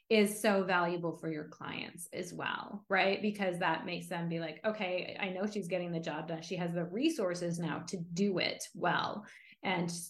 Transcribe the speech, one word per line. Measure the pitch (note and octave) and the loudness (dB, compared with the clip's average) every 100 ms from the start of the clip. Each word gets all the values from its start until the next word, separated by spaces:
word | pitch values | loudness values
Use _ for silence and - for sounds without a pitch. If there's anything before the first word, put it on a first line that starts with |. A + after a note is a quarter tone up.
| - | 4
is | A3 G3+ G#3 | 6 6 4
so | A3 G3 | 4 4
valuable | F#3 F3+ F3 F3 E3+ D#3 | 4 4 4 2 -2 -2
for | E3 | -4
your | D#3 - | -4 -6
clients | - C#3+ - - - - | -10 -8 -6 -8 -10 -10
as | - F3 | -6 -6
well, | E3 C#3+ - - G3+ - | -4 -2 -2 -4 -8 0
right? | F#3+ F#3+ G3 | 4 6 4
Because | G#3+ G#3 F#3+ F3 | 2 2 0 2
that | F3+ E3 F3+ | 2 0 -2
makes | E3+ - | -6 -4
them | F3 E3+ | -4 -2
be | E3 | -2
like, | D#3+ D#3 | -4 -2
"Okay, | A3 G#3+ F#3 F3+ - - | -2 0 0 -2 -2 -4
I | G3 | -4
know | F3+ G#3 | 0 -2
she's | G#3 F3 | -2 -2
getting | F3+ F3 | 0 0
the | E3 | -2
job | E3 D3+ D#3+ | -2 -4 -4
done. | E3 | -6
She | - F3+ | -4 -4
has | F3 | -2
the | E3+ | -2
resources | E3+ F#3+ D#4 D#4+ F#3 E3+ F3 E3+ | -2 -2 -2 0 -2 0 -2 -2
now | E3 - E3+ | -2 -4 -4
to | F#3+ E3+ | -6 -4
do | E3+ G3+ F3+ | 0 2 4
it | - - - | 0 -2 -8
well | - E3+ D3 - - - - - - | -2 2 2 0 -4 -8 -18 -20 -6
and | - F#3 E3+ F3 - | 0 2 0 -2 -8